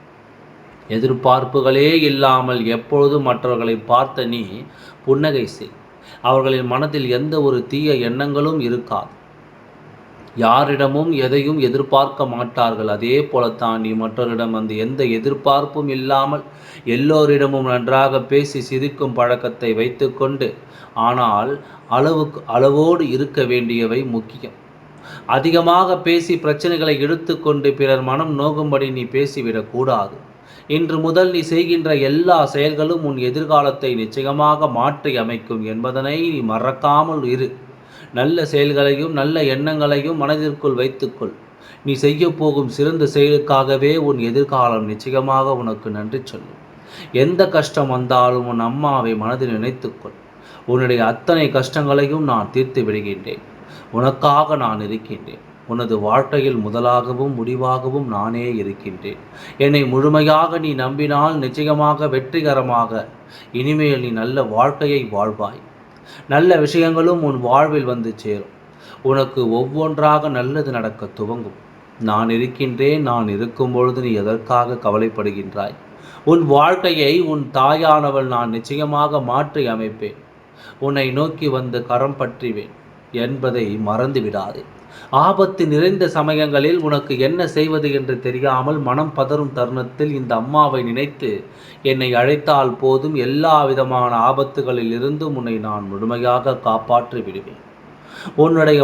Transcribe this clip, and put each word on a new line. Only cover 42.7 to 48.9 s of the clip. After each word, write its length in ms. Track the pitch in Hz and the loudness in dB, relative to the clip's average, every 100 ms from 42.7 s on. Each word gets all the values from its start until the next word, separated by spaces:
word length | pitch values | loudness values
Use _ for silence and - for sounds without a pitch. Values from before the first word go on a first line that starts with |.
சிறந்த 320 | 127 147 165 143 | 0 0 2 2
செயலுக்காகவே 880 | 147 147 147 147 135 131 135 143 160 | 4 4 4 2 2 2 2 2 2
உன் 200 | 143 127 | 0 0
எதிர்காலம் 680 | 117 131 139 135 120 113 107 | 0 0 0 2 2 0 -4
நிச்சயமாக 640 | 104 131 131 135 135 135 127 | -6 -4 -2 0 0 0 -2
உனக்கு 340 | 113 107 110 | -4 -6 -8
நன்றி 300 | 104 107 131 | -8 -6 -8
சொல்லும். 380 | - 95 95 - - - - - - | -10 -16 -18 -20 -20 -20 -20 -20 -4
எந்த 280 | 123 147 180 190 | 2 2 4 2
கஷ்டம் 440 | 160 151 156 135 | 2 0 0 0
வந்தாலும் 560 | 127 123 127 123 123 120 | 0 2 4 4 2 -2
உன் 140 | 117 | -4
அம்மாவை 500 | 117 135 147 | -4 -2 0